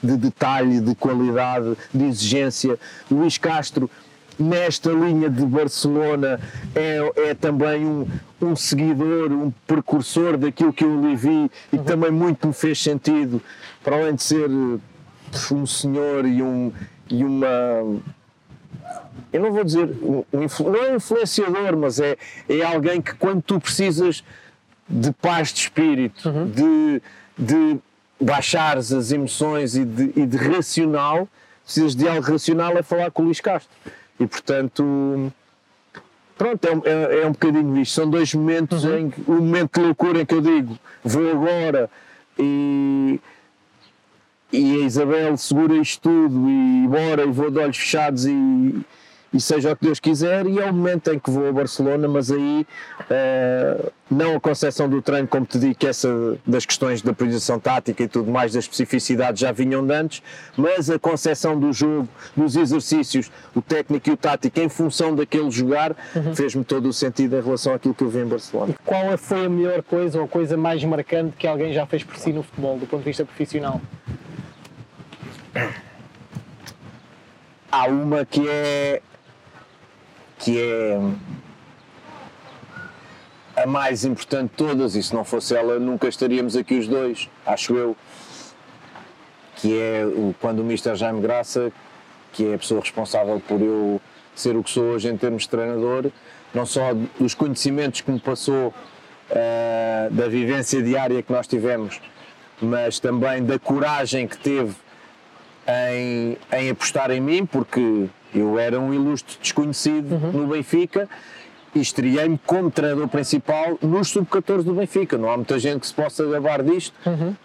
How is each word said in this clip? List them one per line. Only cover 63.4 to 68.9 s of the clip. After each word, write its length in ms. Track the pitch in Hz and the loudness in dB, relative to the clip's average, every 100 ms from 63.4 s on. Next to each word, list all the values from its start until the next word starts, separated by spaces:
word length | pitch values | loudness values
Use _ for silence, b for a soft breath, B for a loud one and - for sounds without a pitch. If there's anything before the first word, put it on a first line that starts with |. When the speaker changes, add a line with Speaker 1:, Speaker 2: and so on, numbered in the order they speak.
| B | B
Speaker 1:
o 80 | - | -6
técnico 480 | - 156 147 147 - | -2 -2 0 -2 0
e 20 | |
o 40 | 302 | 0
tático 420 | 151 143 254 320 | 0 0 0 0
em 80 | 165 | -2
função 460 | - 165 - 165 | 0 -2 0 0
daquele 360 | 147 147 156 147 | 0 0 0 0
jogar, 460 | 120 127 147 156 156 B | 0 0 2 0 -4 B
Speaker 2:
Uhum. 200 | 170 156 160 | -4 -4 -2
Speaker 1:
fez-me 260 | 143 135 | -2 -2
todo 240 | 127 135 127 | -2 0 0
o 20 | |
sentido 420 | 120 135 123 135 | 0 -2 0 0
em 60 | 131 | 2
relação 320 | 120 127 143 | 0 0 0
àquilo 220 | 131 135 | 0 0
que 100 | 123 | 0
eu 60 | 131 | 0
vi 80 | 117 | 0
em 80 | 120 | -2
Barcelona. 480 | 113 - 107 104 156 | -4 -4 -4 -4 -4
Speaker 2:
E 60 | |
qual 320 | - | -2